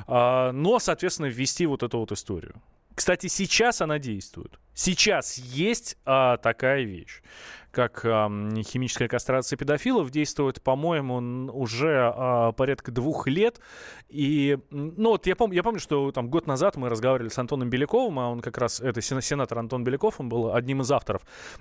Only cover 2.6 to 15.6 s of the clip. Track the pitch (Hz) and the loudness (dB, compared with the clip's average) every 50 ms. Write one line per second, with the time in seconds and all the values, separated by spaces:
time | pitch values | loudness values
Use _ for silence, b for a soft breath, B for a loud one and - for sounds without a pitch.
2.6 | _ _ _ _ _ _ - - - - 180 - - 180 - - 196 - - - | _ _ _ _ _ _ -6 -2 0 0 0 0 0 -6 -4 -2 -2 2 4 4
3.6 | 226 247 - - 175 156 151 151 139 123 104 98 - - - - - - - - | 4 4 4 2 0 0 -2 -2 -2 -4 -6 -6 -8 -12 -14 -16 -16 -16 -18 -20
4.6 | _ _ - - - 185 180 - - 214 185 147 - - - 131 123 123 127 139 | _ _ -8 -2 0 0 2 2 4 4 4 2 0 -2 -8 -10 -10 -8 -4 0
5.6 | 175 214 233 - - - - _ - 135 131 135 131 127 120 - - 117 117 - | 0 0 0 -2 -4 -8 -12 _ 0 2 4 6 6 6 4 4 2 0 0 2
6.6 | 131 127 135 139 123 104 92 - - - - - B B B B B B B B | 2 2 2 2 0 -4 -6 -10 -14 -18 -20 -20 B B B B B B B B
7.6 | B B - - 123 113 - - - 117 113 107 107 104 104 104 104 107 110 110 | B B 0 0 0 0 0 -2 0 2 2 4 2 2 0 -2 -4 -4 -4 -4
8.6 | 104 - - 127 127 117 - - 123 113 - 120 - - 131 131 127 - 147 - | -4 -4 -4 -4 -4 -4 -2 -2 -2 0 0 -2 0 0 0 0 0 -2 -4 -4
9.6 | 139 143 147 143 - 247 262 220 156 123 131 151 147 - - - 143 131 123 - | 0 0 0 0 2 2 2 2 0 0 0 -2 -2 -2 0 -2 0 -2 -2 -2
10.6 | - 131 131 135 156 170 170 151 135 127 123 123 123 123 123 127 131 135 113 135 | 0 0 0 2 0 0 0 0 -2 -2 -4 -4 -4 -4 -6 -6 -8 -8 -6 -4
11.6 | 131 110 113 120 143 160 151 131 123 120 - 123 127 127 123 117 117 113 110 - | -4 -4 -2 0 2 2 4 4 4 2 2 0 0 2 4 4 4 4 2 2
12.6 | 131 135 135 - - 135 117 123 123 156 151 - - - 139 180 214 240 233 - | 0 0 0 -2 -4 -6 -4 -2 -2 -2 -2 -2 0 0 2 4 2 2 0 -2
13.6 | B B B B B B B B B _ - 147 143 139 151 147 139 143 143 131 | B B B B B B B B B _ -4 -2 0 2 2 2 4 2 2 0
14.6 | - - 147 143 143 160 170 185 220 226 214 180 - 180 185 - 240 214 180 180 | -2 -8 -10 -8 -8 -6 -2 0 2 4 4 2 2 0 2 2 2 2 2 0